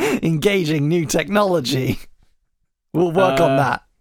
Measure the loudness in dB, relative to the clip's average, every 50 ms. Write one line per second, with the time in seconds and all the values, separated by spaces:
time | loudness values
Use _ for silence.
0 | -2 -2 -2 -2 -2 -2 0 0 0 0 0 0 0 0 -2 0 0 0 0 0
1 | -2 -2 -2 -2 -2 0 0 0 2 2 0 0 -2 -2 -4 -4 -2 -4 -4 -6
2 | -8 -16 -20 _ _ _ _ _ _ _ _ _ _ _ _ _ _ _ -2 0
3 | 0 0 2 2 2 2 2 2 2 2 2 2 0 0 -2 -4 _ _ _ _